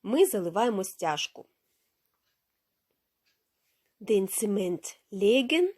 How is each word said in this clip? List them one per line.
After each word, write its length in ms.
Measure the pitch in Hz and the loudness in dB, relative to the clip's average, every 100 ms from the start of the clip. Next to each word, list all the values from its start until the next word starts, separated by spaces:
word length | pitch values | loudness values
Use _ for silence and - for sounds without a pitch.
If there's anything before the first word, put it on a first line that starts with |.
Ми 220 | - 269 381 | -2 2 2
заливаємо 580 | 214 170 180 240 202 | 2 -2 0 0 -2
стяжку. 640 | 190 - 165 147 - - - _ _ _ _ _ _ _ _ _ _ _ _ _ _ _ _ _ _ _ _ _ _ _ _ _ | -6 -4 -4 -2 -6 -12 -20 _ _ _ _ _ _ _ _ _ _ _ _ _ _ _ _ _ _ _ _ _ _ _ _ _
Den 280 | 214 208 190 | 0 0 2
Zement 720 | - 214 202 185 170 - - _ | -2 -2 0 -2 -4 -8 -18 _
legen 640 | 196 202 254 254 311 359 | 0 4 4 2 2 0